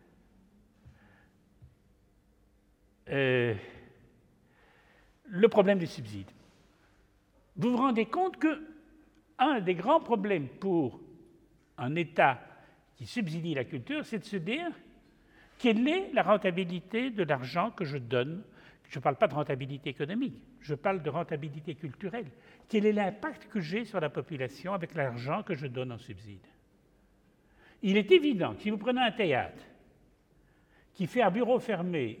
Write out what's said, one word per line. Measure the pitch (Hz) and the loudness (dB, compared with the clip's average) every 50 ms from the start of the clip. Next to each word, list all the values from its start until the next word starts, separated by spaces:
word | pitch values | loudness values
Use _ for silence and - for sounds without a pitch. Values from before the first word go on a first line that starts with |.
| _ _ _ _ _ _ _ _ _ _ _ _ _ _ _ _ - - - - - - - _ _ _ _ _ _ _ _ _ - - _ _ _ _ _ _ _ _ _ _ _ _ _ _ _ _ _ _ _ _ _ _ _ _ _ _ - - | _ _ _ _ _ _ _ _ _ _ _ _ _ _ _ _ -20 -20 -20 -20 -20 -20 -20 _ _ _ _ _ _ _ _ _ -20 -20 _ _ _ _ _ _ _ _ _ _ _ _ _ _ _ _ _ _ _ _ _ _ _ _ _ _ -10 -4
euh, | 139 139 135 131 127 123 120 120 107 98 - - - - - - - - - - _ _ _ _ _ _ _ _ _ _ _ _ _ _ _ _ _ _ _ _ _ _ _ | -2 0 2 2 4 2 2 2 0 -2 -6 -14 -20 -20 -20 -20 -20 -20 -20 -20 _ _ _ _ _ _ _ _ _ _ _ _ _ _ _ _ _ _ _ _ _ _ _
le | 285 190 175 214 220 | -6 2 4 4 6
problème | - 214 190 196 202 185 | 8 6 6 6 6 2
des | 170 | 2
subsides. | - - - 123 107 104 98 92 - - - - - _ _ _ _ _ _ _ _ _ _ _ _ _ _ _ _ _ _ _ _ - | -4 -6 -10 -12 -10 -10 -12 -12 -14 -18 -20 -20 -20 _ _ _ _ _ _ _ _ _ _ _ _ _ _ _ _ _ _ _ _ -6
Vous | 185 175 240 | -2 0 2
vous | 247 | 2
rendez | 240 269 277 233 226 220 | 4 4 4 4 2 0
compte | 220 - 349 370 370 - | 0 0 0 0 0 0
que | - 269 320 302 - - - - - - - - - - _ _ _ _ _ - - | 0 0 0 0 0 -8 -16 -20 -20 -20 -20 -20 -20 -20 _ _ _ _ _ -2 0
un | 254 302 285 226 | 2 2 2 2
des | 180 180 180 | 2 0 0
grands | 170 175 240 311 320 | 0 4 4 4 4
problèmes | - - 240 208 190 208 196 165 139 123 | 4 2 0 0 2 0 0 0 0 -4
pour | - - - 196 175 170 143 117 - - - - - - - - - - _ _ _ _ _ _ - - | -8 -6 -2 2 2 2 2 0 -2 -8 -20 -20 -20 -20 -20 -20 -20 -20 _ _ _ _ _ _ -12 -8
un | 127 127 151 | -6 -4 -2
État | 170 170 - - - 165 143 123 - - - - - - - - _ _ _ _ | -2 -4 -2 4 6 6 6 6 2 -6 -20 -20 -20 -20 -20 -20 _ _ _ _
qui | - 117 | -18 -14
subsidie | - - 247 202 156 156 170 160 175 151 | -8 -4 -4 -4 -2 -4 -4 -4 -2 -2
la | 135 | -2
culture, | 120 - - 127 120 - 294 311 - | -2 -4 -6 -10 -6 -6 -6 -6 -6
c'est | - 226 196 | -6 -6 -8
de | - | -6
se | - 208 | -6 -6
dire | 190 156 190 240 320 349 330 - - - - - - _ _ _ _ _ _ _ - - - _ - | -6 -4 -4 -4 -4 -4 -6 -8 -10 -18 -20 -20 -20 _ _ _ _ _ _ _ -20 -20 -20 _ 0
quelle | - 233 220 220 247 | 2 4 4 4 4
est | 302 330 381 392 392 294 | 2 2 0 -2 0 2
la | 214 170 | 2 4
rentabilité | 180 214 202 - 190 170 185 190 170 180 175 - - - 226 254 269 | 4 4 4 4 0 0 0 -4 -4 -4 -8 -8 -6 -4 -4 -4 -2
de | 226 202 | -2 -2
l'argent | 175 147 147 127 127 127 147 175 190 240 | 0 0 0 -2 -2 -4 -2 -2 -2 -2
que | - - 175 | -2 -6 -6
je | 139 143 | -6 -6
donne. | 139 120 113 131 123 127 147 165 196 - - - - - - - _ _ - | -6 -4 -2 0 0 0 0 -4 -10 -12 -16 -20 -20 -20 -20 -20 _ _ -14
Je | - 147 | -10 -2
ne | |
parle | - 160 143 | 0 0 2
pas | - 220 170 | 4 2 2
de | 135 | 2
rentabilité | 151 147 - 143 127 139 131 143 139 - 151 | -2 -2 -2 -4 -6 -6 -10 -10 -10 -10 -10
économique, | 131 - 151 139 196 240 277 208 - - - - - - | -6 -6 -6 -6 -4 -4 -4 -6 -8 -12 -20 -20 -20 -18
je | - 147 147 | -8 -8 -8
parle | - - 202 190 185 | -2 -2 -2 -2 0
de | 143 151 | -4 -4
rentabilité | 135 170 165 - 165 143 151 156 139 156 156 175 151 | -4 -4 -4 -4 -6 -6 -6 -10 -12 -12 -12 -12 -12
culturelle. | - 170 139 - - 208 180 190 240 208 135 - - - - - - - - | -10 -10 -12 -12 -10 -10 -10 -8 -8 -10 -12 -16 -20 -20 -20 -20 -20 -10 -2
Quel | - 214 202 | 0 2 4
est | 214 | 4
l'impact | 208 208 202 185 208 - - 311 - - - - | 2 2 0 -2 -2 -4 -6 -8 -8 -8 -16 -8
que | - 214 | -6 -6
j'ai | 160 151 185 226 240 | -6 -4 -4 -6 -6
sur | 208 - 180 | -4 -4 -4
la | 156 143 | -4 -2
population | - 165 131 - 160 131 131 120 - - - 180 202 | -4 -6 -8 -6 -6 -6 -6 -6 -8 -10 -8 -6 -6
avec | 185 170 165 - | -6 -6 -6 -4
l'argent | 160 139 127 117 120 120 139 165 208 - | -2 -2 -2 -2 -6 -4 -4 -4 -4 -4
que | - 170 | -6 -6
je | 131 151 135 | -6 -6 -8
donne | 120 127 131 127 | -6 -6 -6 -6
en | 117 117 | -8 -12
subside ? | - - 104 90 110 104 101 95 - - _ _ _ _ _ _ _ _ _ _ _ _ _ _ _ _ _ _ _ _ _ _ - - - - | -14 -16 -16 -16 -16 -18 -20 -20 -20 -20 _ _ _ _ _ _ _ _ _ _ _ _ _ _ _ _ _ _ _ _ _ _ -20 -20 -12 -4
Il | - 190 190 | 0 4 4
est | 214 196 202 | 4 6 8
évident | 370 349 294 302 247 175 160 120 104 | 8 8 8 6 2 2 0 -2 -2
que | - | -4
si | - 214 | -4 -4
vous | 214 196 | -4 -2
prenez | 196 247 247 254 | -2 -2 0 2
un | 247 226 | 2 0
théâtre | 175 - 208 165 131 120 92 76 - - - - - - - _ _ _ _ _ _ _ _ _ _ _ _ _ _ _ _ _ _ _ _ _ | 0 0 2 2 2 2 0 -2 -8 -16 -20 -20 -20 -20 -20 _ _ _ _ _ _ _ _ _ _ _ _ _ _ _ _ _ _ _ _ _
qui | _ - 185 | _ -6 -4
fait | - - 247 | -2 2 4
à | 226 190 | 4 4
bureau | 175 233 240 214 254 220 | 4 2 2 2 2 2
fermé | - - 208 165 175 180 175 151 127 107 117 - | 2 -2 -4 -2 -2 -2 -2 0 -2 -2 -4 -8